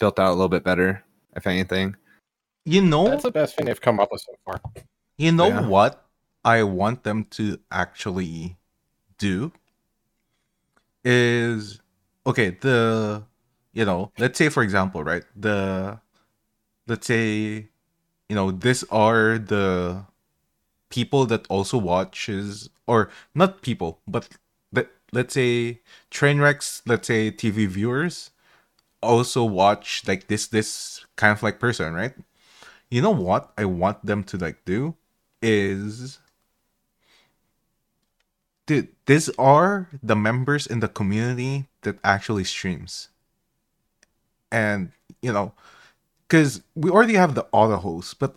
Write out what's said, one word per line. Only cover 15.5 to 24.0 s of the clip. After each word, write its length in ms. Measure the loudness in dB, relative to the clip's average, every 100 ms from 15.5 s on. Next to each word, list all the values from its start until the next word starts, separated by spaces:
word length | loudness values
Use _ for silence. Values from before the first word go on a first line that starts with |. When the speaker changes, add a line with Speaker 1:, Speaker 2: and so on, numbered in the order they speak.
| -2 -2 -4 -6 -10 _ _ _ _ _ _ _ _ -8
Speaker 2:
let's 180 | -6 -2
say, 600 | 0 0 -2 -4 -8 -14 _ _ _ _ _ -6
you 60 | -2
know, 160 | -2
these 320 | 0 0 0 0
are 520 | 2 4 4 2 0
the 680 | -2 0 0 0 -2 -6 -14 _ _ _ _ _ _ _ _
people 360 | -6 -2 0 2
that 200 | 0 -2
also 300 | -4 -2 -2
watches, 920 | 0 0 -2 -6 -8 -6 -8 -12 -16 _ 0
or 220 | 2 0 -4 -8 0
not 260 | 0 0
people, 380 | -8 -6 -6 -8